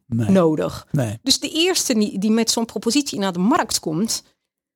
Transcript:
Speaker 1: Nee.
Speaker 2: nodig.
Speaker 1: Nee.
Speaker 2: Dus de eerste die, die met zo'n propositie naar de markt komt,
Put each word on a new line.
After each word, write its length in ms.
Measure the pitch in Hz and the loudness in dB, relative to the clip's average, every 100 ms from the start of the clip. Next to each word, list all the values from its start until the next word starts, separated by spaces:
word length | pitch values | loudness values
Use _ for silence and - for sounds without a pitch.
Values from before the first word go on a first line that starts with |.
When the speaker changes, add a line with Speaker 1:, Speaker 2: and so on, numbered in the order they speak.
| - | -4
Speaker 1:
Nee. 240 | 117 113 | 0 4
Speaker 2:
nodig. 580 | 190 165 151 165 - - | 4 4 2 -2 -6 -4
Speaker 1:
Nee. 280 | 151 113 110 | -2 -2 -2
Speaker 2:
Dus 160 | 254 - | 0 0
de 100 | 285 | 0
eerste 440 | 311 349 359 - | 0 0 0 0
die, 260 | 214 208 196 | 0 0 0
die 120 | 214 | 0
met 200 | 226 226 | 2 2
zo'n 140 | - 226 | 0 -2
propositie 540 | 214 233 285 285 196 | -4 -2 0 -2 -4
naar 140 | 196 | -4
de 60 | 170 | 0
markt 400 | 196 339 - - | 2 2 0 -4
komt, 440 | 180 156 226 - - _ _ _ _ | -4 -4 -4 -6 -10 _ _ _ _